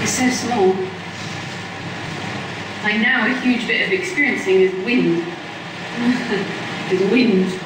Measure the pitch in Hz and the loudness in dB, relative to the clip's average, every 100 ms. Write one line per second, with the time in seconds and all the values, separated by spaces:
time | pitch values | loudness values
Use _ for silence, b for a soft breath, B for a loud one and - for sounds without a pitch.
0 | 214 - 254 247 - 240 190 190 185 - | -2 0 0 0 0 4 4 4 -2 -6
1 | - - - - - - - - - - | -10 -10 -8 -8 -8 -10 -10 -10 -10 -8
2 | - - - - - - - - - 220 | -8 -8 -6 -6 -8 -8 -10 -6 -2 2
3 | 220 - 226 254 254 233 - 226 - 185 | 2 4 2 2 2 2 2 0 2 0
4 | - - 285 196 190 190 190 185 226 247 | -2 0 0 0 2 4 4 2 0 2
5 | 170 170 170 - - - - - - 233 | 4 2 -2 -8 -10 -12 -12 -10 -10 -2
6 | 240 247 - 202 - - - - - 185 | 0 0 0 -2 -2 -6 -6 -6 -2 2
7 | 196 240 220 190 185 - | 4 4 6 4 2 -2